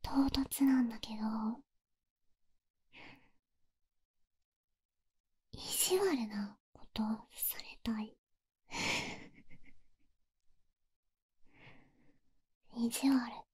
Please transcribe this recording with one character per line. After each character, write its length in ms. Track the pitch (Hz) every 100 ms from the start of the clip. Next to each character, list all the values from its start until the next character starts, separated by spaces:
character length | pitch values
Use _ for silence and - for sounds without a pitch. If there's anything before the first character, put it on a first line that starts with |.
| -
唐 160 | 269 277
突 340 | 269 269 -
な 160 | 277 262
ん 80 | 240
だ 100 | 220
け 100 | -
ど、 80 | 214 220 220 220 277 _ _ _ _ _ _ _ _ _ _ _ _ _ - - - - _ _ _ _ _ _ _ _ _ _ _ _ _ _ _ _ _ _ _ _ _ _
意 60 | -
地 400 | - - - 370
悪 280 | 392 269 220
な 280 | 208 202 - _
こ 80 | - -
と 80 | -
さ 560 | 214 220 - - - -
れ 200 | - -
た 180 | - 220
い。 160 | 214 - _ _ _ _ _
<laughs> 1040 | 960 - - - - - 988 - - - - - _ _ _ _ _ _ _ _ _ _ _ _ _ _ _ - - - - - _ - _ _ _ _ _ -
意 140 | 240 233
地 220 | - 269
悪。 340 | 269 233 - -